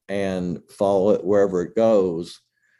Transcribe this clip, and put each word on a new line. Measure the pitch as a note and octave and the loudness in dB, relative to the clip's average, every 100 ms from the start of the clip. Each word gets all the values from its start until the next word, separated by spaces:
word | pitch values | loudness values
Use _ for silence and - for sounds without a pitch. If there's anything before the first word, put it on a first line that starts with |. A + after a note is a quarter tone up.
| - | -8
and | G2 F#2+ F#2 F2+ D#2+ - | -6 -4 -4 -6 -8 -10
follow | - G2+ G2 G2+ | -2 0 2 2
it | F2+ | 2
wherever | F2+ G2+ G2 F2+ | 2 2 2 0
it | E2+ A2+ | -4 0
goes, | A2+ G#2 F#2 E2 E2+ - _ _ _ | 2 2 0 -4 -10 -16 _ _ _